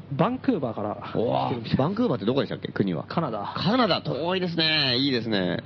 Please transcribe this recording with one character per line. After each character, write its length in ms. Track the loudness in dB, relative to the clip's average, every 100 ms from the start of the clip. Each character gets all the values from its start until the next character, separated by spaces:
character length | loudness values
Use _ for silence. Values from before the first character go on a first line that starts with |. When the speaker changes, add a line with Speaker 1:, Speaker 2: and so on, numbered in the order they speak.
| -4
Speaker 1:
バ 160 | 0 0
ン 100 | 0
ク 140 | 0
ー 80 | 0
バ 100 | 0
ー 40 |
か 80 | -4
ら 300 | -6 -6 -6 -2
Speaker 2:
お 120 | 0
わ。 200 | 2 0
Speaker 1:
来 20 |
て 40 | -2
る 60 |
み 60 | -2
た 40 |
い。 20 | 0
Speaker 2:
バ 120 | 2
ン 60 | 2
ク 80 |
ー 40 | 0
バ 60 |
ー 40 | 0
っ 20 |
て 60 | 0
ど 80 |
こ 60 | 0
で 60 | 0
し 40 |
た 40 |
っ 40 | -4
け？ 100 | -6
国 240 | 0 0
は。 100 | 0 -2
Speaker 1:
カ 120 | -2
ナ 120 | -2
ダ。 200 | -4 -6 -2
Speaker 2:
カ 200 | 2 4
ナ 120 | 4
ダ、 140 | 2
遠 340 | -2 -4 -2 0
い 40 |
で 80 | -2
す 80 | 0
ね。 400 | 2 2 2 2
い 120 | 2
い 20 |
で 120 | 0
す 60 | 2
ね。 300 | 2 2 0